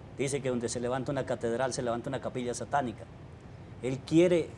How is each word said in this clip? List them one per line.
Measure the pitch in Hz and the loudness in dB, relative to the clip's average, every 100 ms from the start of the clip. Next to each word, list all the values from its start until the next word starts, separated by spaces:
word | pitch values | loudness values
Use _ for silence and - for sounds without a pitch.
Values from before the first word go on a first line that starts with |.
| - - | -12 -4
Dice | 135 139 | -2 0
que | 131 | 0
donde | 123 117 | 0 0
se | 123 | -2
levanta | 123 131 127 | 0 0 0
una | 135 127 | 0 0
catedral, | 120 117 117 131 | 0 0 0 0
se | 123 | 0
levanta | 123 117 127 | -2 -2 -2
una | 131 | -4
capilla | - 127 120 | -4 -4 -4
satánica. | 117 113 147 127 107 - - - - - - - - | -4 -2 0 0 -4 -12 -16 -16 -16 -16 -16 -16 -6
Él | 123 135 - | -4 -4 4
quiere | 156 175 175 151 | 8 8 6 2